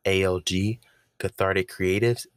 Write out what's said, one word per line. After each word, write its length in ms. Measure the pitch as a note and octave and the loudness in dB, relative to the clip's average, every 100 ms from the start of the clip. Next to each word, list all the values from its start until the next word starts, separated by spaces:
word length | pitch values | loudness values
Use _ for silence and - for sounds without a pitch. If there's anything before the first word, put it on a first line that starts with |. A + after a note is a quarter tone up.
A 200 | - F#2+ | 0 2
L 160 | F#2+ F#2 | 2 0
G 400 | - F#2 G2+ A#2 _ _ _ - | -2 0 0 -4 _ _ _ -8
cathartic 500 | B2 - F#2+ F#2+ F#2 | -6 -2 0 0 -2
creatives 560 | - F#2 G2 A2+ A#2+ - | -2 0 2 2 0 -4